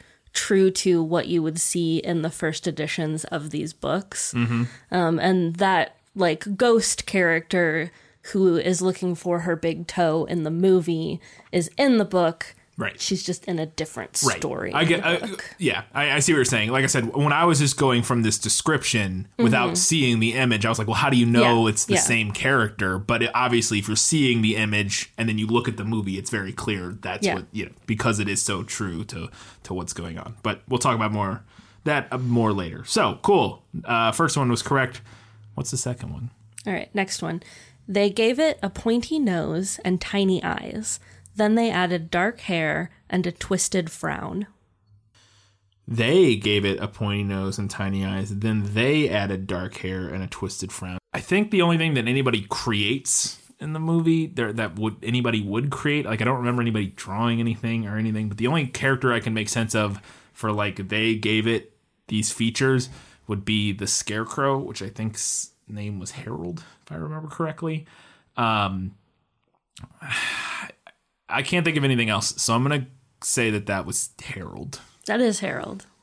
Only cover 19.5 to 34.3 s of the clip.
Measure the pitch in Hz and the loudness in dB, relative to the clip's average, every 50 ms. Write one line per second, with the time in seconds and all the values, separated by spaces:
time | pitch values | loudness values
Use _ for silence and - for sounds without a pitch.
19.5 | - 123 123 170 165 175 180 - 165 160 135 123 117 110 113 117 113 131 131 123 | 4 4 2 2 2 2 2 2 4 4 4 4 4 4 2 2 2 2 2 2
20.5 | 113 104 107 113 113 - 107 107 113 - 151 139 135 120 117 117 120 120 120 120 | 2 2 2 0 0 0 0 0 0 2 2 4 6 6 6 6 6 6 6 6
21.5 | 117 113 113 107 104 - - - 101 - - - 123 113 107 104 101 - - 135 | 6 6 4 4 2 2 2 2 2 2 4 4 2 2 2 0 -2 0 2 2
22.5 | 139 127 110 104 107 - 101 92 92 95 101 117 120 113 117 120 - 120 127 123 | 4 2 2 0 -2 -2 -2 -2 -2 -2 -2 0 0 0 0 0 0 0 2 2
23.5 | 120 117 110 - 110 107 107 110 107 - - - 160 156 139 127 120 113 110 110 | 4 2 2 2 0 0 0 0 0 0 2 2 4 4 4 4 4 4 2 2
24.5 | 104 107 107 107 104 107 104 101 - - - - _ - 113 113 107 107 107 107 | 2 2 0 0 0 0 0 0 -2 -4 -6 -6 _ -4 -2 -2 0 0 0 2
25.5 | 113 120 117 120 101 107 101 107 113 110 98 95 95 92 - - 113 104 95 95 | 2 2 0 0 -4 -4 -2 -2 -2 -2 -2 -2 -4 -4 -4 -4 -4 -4 -4 -6
26.5 | - - - - - 185 180 175 - - - - - - 214 185 - - - - | -8 -6 -4 -4 -2 -2 -4 -8 -10 -10 -8 -8 -4 -2 -2 -2 -2 -2 -6 -10
27.5 | - 107 90 - - - _ - 113 104 - 123 104 104 98 104 98 - - - | -10 -10 -10 -10 -12 -10 _ -4 -2 0 0 0 0 0 -2 -2 -2 -2 -2 -2
28.5 | 101 90 - - - - 104 95 82 82 85 - - 85 82 - - - - - | -2 -4 -6 -8 -6 -6 -6 -6 -6 -6 -8 -10 -10 -12 -12 -12 -14 -18 -20 -20
29.5 | - - - - 90 92 87 - - - 85 85 82 82 - - - - - 110 | -20 -16 -10 -8 -8 -6 -6 -8 -8 -8 -10 -10 -10 -10 -12 -14 -12 -6 -6 -6
30.5 | 101 - - - 127 123 - 139 117 113 110 107 107 104 101 95 95 - - - | -6 -6 -4 -4 -2 0 2 2 2 2 0 0 0 -2 -2 -2 -4 -6 -10 -16
31.5 | - - - - - - - 151 147 143 - - 123 127 127 120 120 117 113 107 | -20 -20 -20 -20 -14 -6 -2 0 0 0 -2 -2 -4 -4 0 2 2 4 4 2
32.5 | 101 98 87 82 85 - - - - 220 160 104 - - - - 202 170 117 92 | 2 0 -4 -6 -8 -10 -6 -2 0 2 2 2 0 0 2 4 4 4 4 2
33.5 | - - _ _ - 165 - - 120 113 117 113 110 - 165 151 | -2 -8 _ _ -12 -8 -4 0 0 2 2 2 2 2 2 2